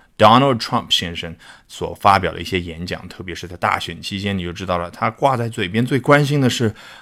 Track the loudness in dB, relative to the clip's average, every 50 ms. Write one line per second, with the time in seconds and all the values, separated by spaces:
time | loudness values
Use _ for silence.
0 | _ _ _ 6 8 8 8 8 6 4 0 0 -2 -4 -4 -4 -2 -2 -2 -2
1 | -2 -4 -8 -10 -12 -12 -14 -16 -18 -20 -20 -20 _ -18 -12 -8 -8 -8 -4 2
2 | 4 4 4 4 2 0 -6 -6 -8 -4 -4 -4 -4 -4 -10 -10 -10 -10 -10 -10
3 | -12 -16 -16 -14 -12 -12 -12 -12 -12 -14 -10 -4 -2 0 0 -2 -4 -8 -12 -12
4 | -10 -8 -6 -4 -4 -4 -4 -4 -4 -6 -8 -8 -4 -2 -2 -2 -2 -6 -6 -4
5 | -4 -4 -2 0 0 0 0 0 -2 -4 -4 -4 -4 -2 0 0 0 0 0 0
6 | 4 4 4 4 4 2 2 2 2 2 2 2 0 -2 -2 -4 -14 -20 -20 -20